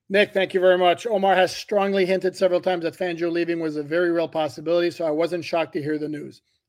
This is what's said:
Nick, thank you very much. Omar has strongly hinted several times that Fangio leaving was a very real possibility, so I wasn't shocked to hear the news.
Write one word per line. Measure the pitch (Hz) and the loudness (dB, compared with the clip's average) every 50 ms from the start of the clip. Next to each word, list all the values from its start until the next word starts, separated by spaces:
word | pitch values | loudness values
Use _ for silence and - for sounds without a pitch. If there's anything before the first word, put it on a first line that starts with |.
| _ - | _ 0
Nick, | 190 202 202 196 | 2 2 2 2
thank | - 190 185 - - | 2 0 0 0 0
you | 190 | 4
very | 180 185 185 180 | 4 6 6 6
much. | 180 175 170 170 - | 6 4 2 2 0
Omar | 233 220 190 190 196 185 | -2 -2 2 2 4 4
has | 185 185 170 - | 4 4 2 0
strongly | - - - 214 202 196 196 196 196 185 | -4 -6 -2 0 0 0 2 0 0 0
hinted | 175 190 185 180 185 180 | 2 0 0 0 -2 0
several | - 190 180 180 175 | 0 2 2 2 2
times | - 185 180 175 165 | 0 0 -2 -2 -2
that | 160 - | -6 -6
Fangio | - 190 175 170 165 175 170 | -6 -6 -6 -4 -4 -4 -2
leaving | 165 170 170 165 170 170 | -2 -2 -2 -2 -4 -4
was | 165 156 151 | -4 -6 -6
a | 151 | -6
very | 147 143 160 175 180 170 | -6 -4 -2 0 0 0
real | 170 170 165 156 | 0 0 -2 -2
possibility, | - 160 156 147 - - 151 156 170 175 175 170 | -2 -4 -4 -4 -6 -8 -4 0 0 2 2 0
so | 170 - 170 | -2 -2 -4
I | 156 | -2
wasn't | 151 156 170 156 175 175 147 | 0 0 -2 -2 -2 -6 -6
shocked | - - 165 160 156 - | -4 -2 -2 -2 -4 -6
to | 165 | -6
hear | 139 151 156 151 | -4 -4 -4 -4
the | 151 151 | -4 -6
news. | 151 147 143 131 - _ _ _ _ _ _ | -8 -10 -12 -14 -18 _ _ _ _ _ _